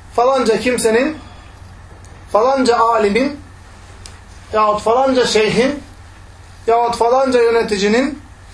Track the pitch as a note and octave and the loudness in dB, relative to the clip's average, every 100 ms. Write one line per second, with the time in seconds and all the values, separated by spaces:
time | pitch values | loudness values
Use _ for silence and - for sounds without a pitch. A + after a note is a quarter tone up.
0 | - - B3 C4+ A3+ G#3+ B3+ A#3+ A3+ A3 | -8 -2 0 0 0 -2 -2 -2 0 0
1 | D4 D4+ - - - - - - - - | -2 -6 -14 -20 -20 -20 -20 -20 -20 -20
2 | - - - G#3 B3 C4+ A#3 A#3 A3+ A3+ | -20 -20 -4 0 0 0 0 2 2 2
3 | G#3 G#3 C#4 D4 - - - - - - | 0 0 -2 -6 -18 -20 -20 -20 -20 -20
4 | - - - - - G#3+ G#3+ G#3 G#3+ A#3+ | -20 -20 -20 -20 -6 -2 0 0 0 0
5 | C4+ B3+ A#3 G#3+ G#3+ F3 C4 D4 - - | 2 2 2 2 0 0 0 -2 -12 -20
6 | - - - - - - - A#3 A#3+ A#3 | -20 -20 -20 -20 -20 -8 -2 0 0 0
7 | A#3 B3+ C4+ B3 A#3 A3+ A3 G#3 G3+ A3+ | 0 2 2 2 2 0 0 -2 0 0
8 | C#4+ - - - - | -2 -6 -16 -20 -20